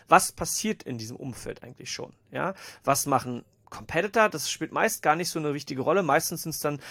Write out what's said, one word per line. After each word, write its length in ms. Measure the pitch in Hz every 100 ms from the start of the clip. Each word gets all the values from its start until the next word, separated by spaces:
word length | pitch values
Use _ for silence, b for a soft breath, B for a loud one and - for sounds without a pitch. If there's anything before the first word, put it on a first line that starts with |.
| -
was 240 | 175 -
passiert 520 | - 165 - 214 -
in 140 | - 120
diesem 200 | 110 -
Umfeld 460 | 131 120 117 -
eigentlich 280 | - 131 -
schon, 200 | - 123 _ _
ja, 240 | 131 170 190 B B
was 220 | 135 139 143
machen 400 | 131 123 120 - _ _
Competitor, 600 | - 110 160 202 226 214
das 200 | 156 -
spielt 220 | - 151
meist 300 | 147 214 -
gar 140 | 160 160
nicht 140 | 170
so 100 | 170
eine 140 | 147
wichtige 280 | 143 - 135
Rolle. 220 | 127 190
Meistens 400 | 160 156 - 165
sind's 160 | 165 -
dann 200 | 151 143 B